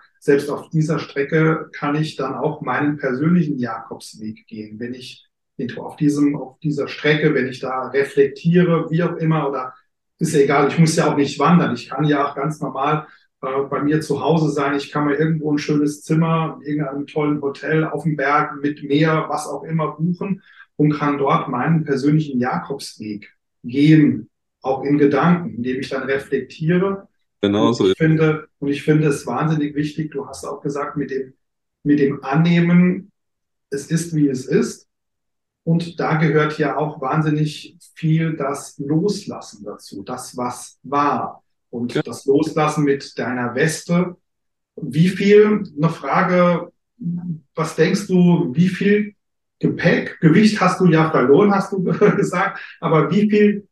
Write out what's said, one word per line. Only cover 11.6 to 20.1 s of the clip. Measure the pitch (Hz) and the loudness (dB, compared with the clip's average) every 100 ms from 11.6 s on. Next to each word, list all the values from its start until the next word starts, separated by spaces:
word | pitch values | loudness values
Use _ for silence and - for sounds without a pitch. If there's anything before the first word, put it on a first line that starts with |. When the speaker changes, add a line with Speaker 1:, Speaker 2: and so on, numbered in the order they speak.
| 120 | 4
Speaker 1:
ich | 120 - | -4 -8
kann | - | -2
ja | 151 143 147 | 0 0 0
auch | 139 | -4
ganz | 151 - | -6 -6
normal, | - - 147 156 - _ _ _ | -8 -4 -2 -2 -6 _ _ _
äh, | 135 135 139 | -6 -4 -4
bei | 131 | -2
mir | 147 156 | 0 0
zu | - 139 | -2 -2
Hause | 143 165 156 | 2 2 2
sein, | 143 147 143 | 0 -2 -4
ich | - | -4
kann | 151 147 | -2 -2
mir | 143 | 0
irgendwo | 160 156 151 | 0 -2 -2
ein | 147 | -2
schönes | - 147 147 - | 0 0 0 -4
Zimmer | - 160 165 165 160 127 | -2 0 2 0 -2 -6
in | 147 | -6
irgendeinem | 151 147 143 143 | -4 -4 -6 -6
tollen | 156 151 143 | -4 -2 -2
Hotel | 139 - 147 156 | -4 -6 -2 0
auf | 156 151 | 0 -2
dem | 165 143 | -4 -2
Berg | 139 143 147 139 | 0 0 0 -4
mit | 147 - | -6 -6
Meer, | 135 151 160 156 - | -2 2 2 0 -2
was | 143 - | -6 -8
auch | 139 | -10
immer | 160 165 147 151 | -6 -4 -4 -2
buchen | 170 | -4